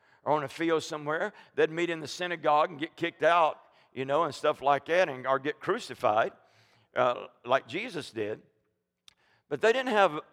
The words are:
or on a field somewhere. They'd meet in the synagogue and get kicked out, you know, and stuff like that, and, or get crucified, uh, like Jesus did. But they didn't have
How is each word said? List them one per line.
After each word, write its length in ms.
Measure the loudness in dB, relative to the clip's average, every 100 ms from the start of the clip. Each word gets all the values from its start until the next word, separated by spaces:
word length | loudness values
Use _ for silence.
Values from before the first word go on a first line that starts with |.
| _ _
or 100 | -2
on 100 | -2
a 40 | -2
field 340 | -4 0 0
somewhere. 500 | -2 -8 -4 -4 -4 -8 -8 0
They'd 140 | 0
meet 180 | 0 -4
in 120 | -4
the 60 | -8
synagogue 600 | -8 -6 -2 2 2 2
and 100 | -2
get 180 | -10 -4
kicked 260 | -6 0
out, 360 | 4 4 4 0 _ _ _
you 100 | -8
know, 200 | -2 0
and 100 | 0
stuff 260 | 0 0 2
like 240 | 2 2 2
that, 220 | 0 0
and, 180 | -2 -2
or 120 | -2
get 200 | -2 -6
crucified, 760 | -4 -4 -6 -2 2 2 0 -4 _ _ _ _ _
uh, 200 | 0 0 0 -8 _ 0
like 200 | 0 0
Jesus 440 | -8 -8 -10 -10
did. 300 | -6 -6 -8 _ _ _ _ _ _ _ _ _ _ -10
But 140 | 0
they 100 | 2
didn't 200 | 2 2
have 280 | 4 4 2 -10